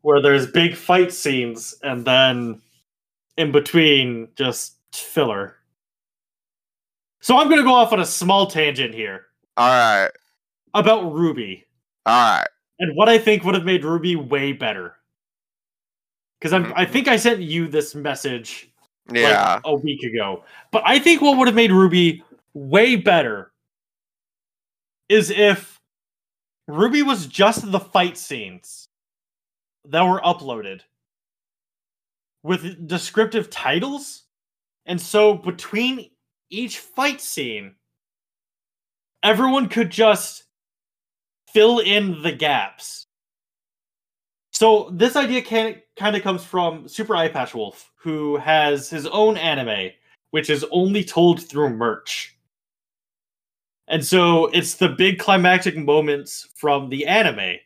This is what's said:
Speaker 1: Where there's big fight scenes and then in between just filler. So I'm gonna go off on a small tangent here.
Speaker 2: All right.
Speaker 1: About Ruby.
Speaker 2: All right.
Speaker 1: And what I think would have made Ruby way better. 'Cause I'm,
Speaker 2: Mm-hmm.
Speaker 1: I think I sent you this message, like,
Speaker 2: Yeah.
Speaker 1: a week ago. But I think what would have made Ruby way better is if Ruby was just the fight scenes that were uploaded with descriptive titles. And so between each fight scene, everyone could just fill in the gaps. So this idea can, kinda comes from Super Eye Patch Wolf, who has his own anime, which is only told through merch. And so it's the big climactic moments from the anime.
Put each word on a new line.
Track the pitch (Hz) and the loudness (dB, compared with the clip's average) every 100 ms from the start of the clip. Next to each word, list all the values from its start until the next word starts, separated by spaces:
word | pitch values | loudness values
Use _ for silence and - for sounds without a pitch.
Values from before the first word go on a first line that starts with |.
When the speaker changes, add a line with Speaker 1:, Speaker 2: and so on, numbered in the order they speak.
Speaker 1:
Where | 151 143 | 4 4
there's | 139 139 127 | 6 2 2
big | 170 170 170 | 0 0 -2
fight | - 185 180 | 0 2 2
scenes | 180 151 131 120 113 - - | -2 -4 -4 -4 -10 -16 -12
and | 139 123 | -8 -6
then | 120 127 131 123 120 110 _ _ _ _ _ _ _ - | 0 4 4 0 -6 -10 _ _ _ _ _ _ _ -4
in | 151 | 2
between | 143 143 170 156 139 127 117 113 - | 2 2 2 4 4 0 -6 -12 -6
just | 127 117 - _ _ | -6 -6 -12 _ _
filler. | - - - 131 101 98 _ _ _ _ _ _ _ _ _ _ _ _ _ _ _ _ _ | -16 -6 -2 -2 -2 -8 _ _ _ _ _ _ _ _ _ _ _ _ _ _ _ _ _
So | - 254 | 2 4
I'm | 294 | 6
gonna | 311 | 4
go | 262 | 6
off | 247 226 | 4 4
on | 208 | 2
a | 170 | -2
small | - 175 196 196 | -4 2 2 2
tangent | 160 151 135 123 | 0 -2 -2 -6
here. | 113 104 95 _ _ _ - | -6 -10 -10 _ _ _ 0
Speaker 2:
All | 123 | 4
right. | 127 117 101 92 - _ _ _ _ _ | 4 4 2 0 -4 _ _ _ _ _
Speaker 1:
About | 208 208 220 175 | 0 2 2 0
Ruby. | 151 170 127 104 92 _ _ _ _ - | -2 -2 -2 -10 -12 _ _ _ _ 2
Speaker 2:
All | 120 117 87 | 4 4 2
right. | - _ _ _ | -2 _ _ _
Speaker 1:
And | 175 147 | -6 2
what | 214 | 4
I | 226 | 4
think | 220 214 | 4 0
would | 180 190 | 0 -2
have | |
made | 175 180 | 0 -2
Ruby | 147 170 175 | -2 -4 -2
way | 170 131 143 139 | -4 -2 -4 -2
better. | 135 117 98 87 _ _ _ _ _ _ _ _ _ _ _ _ _ _ _ | -4 -6 -6 -12 _ _ _ _ _ _ _ _ _ _ _ _ _ _ _
'Cause | 160 | -2
I'm, | 185 170 | -2 0
Speaker 2:
Mm-hmm. | 175 | -2
Speaker 1:
I | 180 | 0
think | 269 277 | 0 2
I | 226 | 2
sent | 226 220 | 2 0
you | 165 165 165 | -4 -4 -2
this | 151 147 147 | -2 -4 -8
message, | 143 135 139 123 110 - - _ _ _ - | -8 -6 -8 -8 -12 -18 -20 _ _ _ -6
like, | 120 | 2
Speaker 2:
Yeah. | 113 101 98 92 | 4 4 2 0
Speaker 1:
a | 156 | -2
week | 143 151 139 | -4 -4 -8
ago. | 123 113 101 92 _ - _ | -8 -6 -6 -8 _ -20 _
But | 220 180 | -2 2
I | 269 | 2
think | 349 330 | 4 4
what | 285 262 | 4 4
would | 247 | 4
have | 220 | 4
made | 226 | 4
Ruby | 190 190 180 170 156 _ _ _ | 6 6 4 2 0 _ _ _
way | 147 139 180 240 233 | -16 0 2 4 2
better | 180 175 127 101 95 _ _ _ _ _ _ _ _ _ _ _ _ _ _ _ _ | 2 2 2 -6 -12 _ _ _ _ _ _ _ _ _ _ _ _ _ _ _ _
is | 214 170 | 2 2
if | 185 208 190 - _ _ _ _ _ _ _ _ _ - | 2 2 2 -6 _ _ _ _ _ _ _ _ _ -10
Ruby | 147 233 294 | -2 0 2
was | 277 233 139 | 0 -2 -6
just | - 196 226 202 | 2 2 2 -4
the | 190 | -6
fight | - 190 180 - | -4 -4 -4 -6
scenes | - 127 98 90 - - - _ _ _ _ _ _ _ _ _ | -14 -12 -14 -18 -20 -20 -20 _ _ _ _ _ _ _ _ _
that | 147 156 | _ 0
were | 180 185 | 2 2
uploaded | 175 170 139 117 98 95 _ _ _ _ _ _ _ _ _ _ _ _ _ _ _ _ | 0 -2 -6 -10 -12 -16 _ _ _ _ _ _ _ _ _ _ _ _ _ _ _ _
with | 151 175 165 170 160 | -6 -6 -6 -14 -10
descriptive | 175 - - 220 226 - | -8 -4 0 0 -2 -6
titles. | - 131 156 262 277 285 - _ _ _ _ _ _ | -6 -2 -2 -4 -10 -14 -20 _ _ _ _ _ _
And | - 175 | -10 -10
so | - 208 214 | -2 2 2
between | 208 180 175 - 202 247 262 - _ _ _ _ | 2 -6 -12 -10 -4 -4 -6 -14 _ _ _ _
each | 196 247 - | -10 -10 -12
fight | - - 285 262 | -12 -4 -4 -4
scene, | - - 127 107 98 _ _ _ _ _ _ _ _ _ _ _ _ _ _ _ | -12 -10 -8 -10 -14 _ _ _ _ _ _ _ _ _ _ _ _ _ _ _
everyone | 202 214 262 269 226 | 0 2 0 0 -2
could | 233 202 | -2 -4
just | - 220 208 - - _ _ _ _ _ _ _ _ _ _ _ | 2 2 2 -4 -16 _ _ _ _ _ _ _ _ _ _ _
fill | 214 220 240 | 2 4 2
in | 185 208 202 160 | 0 -2 -2 -6
the | 160 | -8
gaps. | 135 151 131 98 _ - - - _ _ _ _ _ _ _ _ _ _ _ _ _ _ | -4 -4 -2 -6 _ -20 -20 -20 _ _ _ _ _ _ _ _ _ _ _ _ _ _
So | - 220 214 190 | 2 4 4 0
this | 175 240 | -2 0
idea | 294 262 247 | 0 -2 -4
can, | 240 226 220 - _ | -2 -4 -4 -8 _
kinda | - 202 208 | -6 -4 -4
comes | 196 180 | -4 -6
from | - 185 170 160 123 | -6 -4 -2 -4 -14
Super | - 214 | -10 -4
Eye | 185 160 | -2 -2
Patch | 147 123 | -4 -8
Wolf, | 117 104 - _ | -8 -10 -12 _
who | _ 165 156 147 147 | _ -10 -6 -4 -4
has | 156 156 147 143 139 | 0 0 2 -2 -6
his | 160 147 | -12 -6
own | 202 214 202 | 0 2 2
anime, | 165 139 120 101 92 _ _ _ _ | -2 -4 -4 -6 -8 _ _ _ _
which | 156 147 | -6 -2
is | 147 - | -4 -2
only | 175 190 202 | 0 0 -2
told | 180 - 175 170 | -2 2 4 2
through | - 143 143 | -4 -4 -4
merch. | 113 117 107 - - - _ _ _ _ _ _ _ _ _ _ _ _ _ _ _ _ | -2 -4 -6 -10 -12 -12 _ _ _ _ _ _ _ _ _ _ _ _ _ _ _ _
And | 160 131 | -6 2
so | 185 175 165 160 | 4 4 4 2
it's | 175 175 | 0 -2
the | - 180 | -2 -2
big | 131 185 180 | 2 0 0
climactic | - 190 180 185 185 156 | 2 4 4 2 0 -4
moments | 143 151 151 143 143 - - | 0 2 2 -4 -8 -18 -18
from | - 151 143 135 | -6 -2 -2 -4
the | 135 147 | -8 0
anime. | 208 190 107 95 90 | 0 0 -2 -8 -8